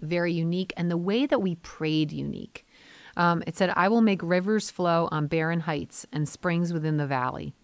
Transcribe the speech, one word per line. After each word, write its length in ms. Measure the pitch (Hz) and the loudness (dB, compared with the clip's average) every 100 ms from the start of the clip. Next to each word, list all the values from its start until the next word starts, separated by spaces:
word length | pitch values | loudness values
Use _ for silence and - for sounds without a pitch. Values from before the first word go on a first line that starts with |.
very 280 | 151 175 175 | -4 -2 0
unique 440 | 170 165 180 185 - | 0 0 0 -2 -4
and 140 | 170 | -2
the 80 | 170 | 0
way 260 | 175 226 | 0 0
that 160 | 285 269 | 2 2
we 140 | 190 170 | 0 -2
prayed 560 | - - 156 156 151 | -8 -6 0 0 0
unique. 540 | 147 143 - - - _ - - - - - | -2 -6 -8 -12 -18 _ -20 -20 -20 -10 0
Um, 260 | 175 170 - | 2 2 -2
it 100 | - | 0
said, 160 | 180 - | 0 2
"I 120 | 190 | 4
will 140 | 233 | 6
make 200 | 214 190 | 4 4
rivers 480 | 170 180 190 214 - | 2 0 2 0 -2
flow 380 | - 175 165 165 | 0 2 2 2
on 160 | 151 147 | 0 0
barren 340 | 160 160 170 | 0 0 0
heights 460 | 160 147 - - - | -2 -4 -4 -10 -8
and 160 | 151 147 | -4 -4
springs 420 | - 180 170 175 | -2 -2 0 0
within 280 | 165 156 151 | 0 0 0
the 80 | 139 | 0
valley. 480 | 135 127 - - - | 0 -2 -4 -8 -12